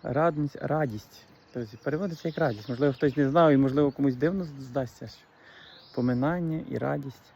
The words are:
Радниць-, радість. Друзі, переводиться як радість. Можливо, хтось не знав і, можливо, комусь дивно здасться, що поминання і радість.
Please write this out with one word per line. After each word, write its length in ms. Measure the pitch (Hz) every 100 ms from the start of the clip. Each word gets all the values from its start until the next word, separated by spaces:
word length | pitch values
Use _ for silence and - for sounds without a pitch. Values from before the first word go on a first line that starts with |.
Радниць-, 540 | - 127 165 151 147 -
радість. 640 | 143 151 139 107 - - - - _
Друзі, 240 | 123 113 113
переводиться 440 | 143 151 196 160 165
як 100 | 151
радість. 320 | 151 107 -
Можливо, 240 | 123 143
хтось 240 | 135 147 147
не 120 | 135
знав 220 | 160 160
і, 60 | 139
можливо, 340 | 135 135 143
комусь 240 | - 139
дивно 280 | 123 156 190
здасться, 640 | 170 139 131 131 123 - 120
що 120 | - _ _ - - - - -
поминання 720 | - 123 123 139 175 165 160 -
і 80 | 117
радість. 540 | 131 147 139 - -